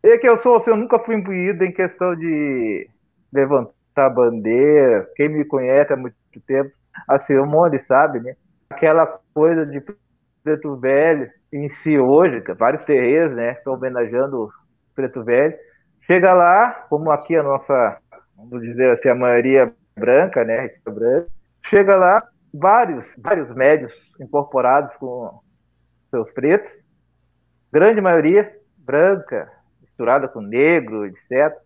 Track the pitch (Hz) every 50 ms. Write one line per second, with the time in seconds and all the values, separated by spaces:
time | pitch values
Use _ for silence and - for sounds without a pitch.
0 | - 208 233 233 233 254 233 220 - 247 240 226 233 240 226 208 233 233 247 226
1 | 233 - 226 214 180 196 196 180 180 190 202 165 185 180 175 - 185 175 185 _
2 | 185 180 175 165 160 170 160 151 147 143 135 127 117 110 101 - - _ _ _
3 | _ _ _ _ _ _ - 139 139 135 143 135 120 - _ _ _ _ _ -
4 | 139 135 127 123 123 120 117 113 101 110 113 123 135 147 151 151 139 127 113 101
5 | 92 - - - 147 151 151 151 147 147 - 135 127 127 131 139 147 147 147 127
6 | 131 127 117 _ _ _ _ 117 _ _ 135 135 139 139 _ _ _ _ _ -
7 | - - 135 139 - - 143 135 139 147 151 156 175 170 - 135 - _ 135 135
8 | 147 156 139 120 113 123 131 _ _ _ _ _ _ _ - - - 156 156 165
9 | 160 151 - - _ _ _ 151 151 165 170 165 156 147 143 139 139 - 208 _
10 | _ _ _ _ _ _ _ _ _ 147 156 151 151 156 139 127 123 131 135 143
11 | 151 165 165 147 131 - _ _ _ _ - 143 143 143 - - - 160 151 143
12 | 127 123 135 156 175 170 127 117 - - 90 92 110 120 143 156 - - 147 131
13 | 123 120 139 156 170 156 131 117 117 120 127 - - 139 135 127 127 131 123 123
14 | 120 110 117 123 135 139 139 123 110 107 _ _ _ _ _ _ _ _ _ -
15 | 135 127 - 131 113 117 120 123 143 160 156 - - _ _ _ _ _ _ _
16 | _ _ 170 185 175 190 185 185 175 175 180 202 233 247 240 - - _ 156 147
17 | 160 160 151 147 151 - 170 165 147 139 139 131 - - 139 127 120 104 - -
18 | _ _ - - _ _ _ 98 104 120 123 123 117 117 117 120 131 127 120 117
19 | - 131 120 123 123 123 120 120 120 131 135 135 127 - - _ _ _ _ -
20 | 107 117 123 139 165 190 - 139 117 113 113 117 131 113 - _ _ - 104 107
21 | 113 117 131 156 170 - - - _ _ _ _ _ - - 202 202 196 196 190
22 | 185 180 196 226 226 _ _ _ _ _ - 147 147 190 208 233 240 185 160 123
23 | - - _ - 110 - 208 175 143 120 123 131 131 139 151 151 135 117 - _
24 | _ _ _ _ 135 113 - 147 143 143 - 135 123 123 131 143 147 143 - -
25 | - 127 123 123 120 107 - 117 _ _ _ _ _ _ _ _ _ _ _ _
26 | _ _ - 123 110 - _ - 120 147 175 202 202 - - _ _ _ _ _
27 | _ _ _ _ _ _ _ _ _ _ _ _ _ _ - 147 175 214 233 214
28 | 196 185 170 165 151 156 180 202 208 208 - _ _ _ _ _ _ - 127 147
29 | 165 190 196 185 - - - 107 78 - _ _ _ _ _ _ _ _ _ _
30 | 127 - - 147 135 - - 117 104 101 107 123 139 151 170 165 135 117 110 107
31 | 104 98 95 _ _ _ 123 127 147 156 151 - _